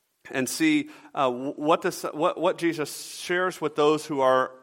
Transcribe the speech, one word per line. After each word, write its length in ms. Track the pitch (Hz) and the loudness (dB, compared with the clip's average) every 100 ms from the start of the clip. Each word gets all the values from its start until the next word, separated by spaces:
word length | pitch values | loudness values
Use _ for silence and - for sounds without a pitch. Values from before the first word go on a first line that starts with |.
| _ _ - | _ _ -8
and 160 | 135 127 | -4 -2
see, 440 | - 156 151 147 - - | 2 2 2 0 -12 -8
uh, 160 | 147 131 | -2 0
w-, 240 | 123 139 | -2 -6
what 260 | - 151 175 | -2 2 2
this, 220 | 180 - | 0 -6
what, 360 | 156 151 175 - | -6 -2 0 0
what 200 | 175 - | -2 0
Jesus 580 | 170 147 143 - - - | -2 -2 -6 -10 -14 -10
shares 420 | - 180 185 - | -4 -2 -2 -2
with 180 | 151 151 | -4 2
those 280 | 147 151 | 4 2
who 160 | 151 143 | 0 2
are 300 | 131 131 127 - | 4 4 2 -6